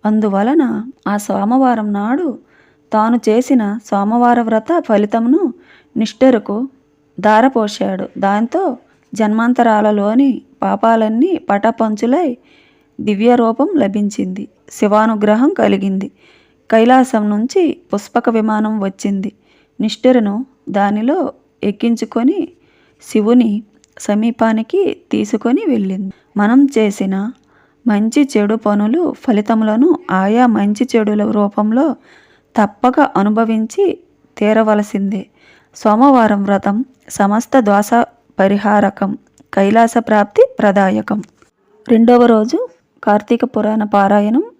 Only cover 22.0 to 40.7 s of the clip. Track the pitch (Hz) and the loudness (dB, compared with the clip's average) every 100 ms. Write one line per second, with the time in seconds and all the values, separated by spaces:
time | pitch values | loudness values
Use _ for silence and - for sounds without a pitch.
22 | 220 226 247 392 - _ _ _ _ _ | -4 0 0 0 -6 _ _ _ _ _
23 | - 214 208 247 226 208 - _ _ - | -4 -2 2 2 2 -2 -8 _ _ -14
24 | - 208 226 233 226 220 220 370 381 - | -4 -2 -2 0 -2 -2 -2 -2 -2 -4
25 | _ 214 208 214 226 277 440 233 190 185 | _ -4 -2 -2 -2 -2 0 -2 -2 -6
26 | 190 - _ 208 208 254 285 226 214 196 | -8 -12 _ -2 2 4 2 2 0 -2
27 | 190 190 208 - _ _ _ _ 233 208 | -4 -4 -6 -10 _ _ _ _ -2 0
28 | 220 294 285 208 208 226 208 208 208 294 | 0 0 0 0 0 -2 0 0 0 0
29 | 349 - - 208 214 226 214 220 302 311 | -2 -4 -2 -2 0 0 0 2 2 0
30 | - 185 196 226 247 214 202 208 247 233 | -2 -2 0 2 2 2 -2 -2 0 0
31 | 214 208 208 214 202 - 214 233 311 - | 0 -2 -2 0 -2 -2 -2 0 0 -2
32 | _ - _ _ _ - 208 - 247 254 | _ -20 _ _ _ -2 -2 0 0 2
33 | 277 - 202 214 226 220 220 - 392 - | 0 0 0 0 0 -2 -4 -2 -2 -2
34 | _ _ _ - 208 220 214 208 208 196 | _ _ _ -4 0 2 2 0 -2 -4
35 | 196 196 - _ _ _ _ - 220 214 | -4 -6 -10 _ _ _ _ -2 0 4
36 | 277 262 214 202 196 196 196 202 262 _ | 4 4 4 0 0 0 0 -2 -4 _
37 | _ - 202 214 - 269 208 202 208 240 | _ -2 0 0 0 0 2 2 2 0
38 | - _ _ - 196 202 208 208 208 196 | 0 _ _ -2 0 0 0 2 0 -2
39 | 196 - _ _ _ - 196 220 226 240 | -8 -8 _ _ _ -2 2 4 2 0
40 | 226 214 202 - 523 - 208 | 0 0 0 2 2 2 0